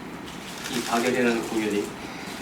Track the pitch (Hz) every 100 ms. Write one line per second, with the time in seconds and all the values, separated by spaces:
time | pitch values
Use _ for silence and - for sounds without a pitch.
0 | - - - - - - - 120 - 117
1 | 123 120 120 113 107 110 104 101 107 -
2 | - - - -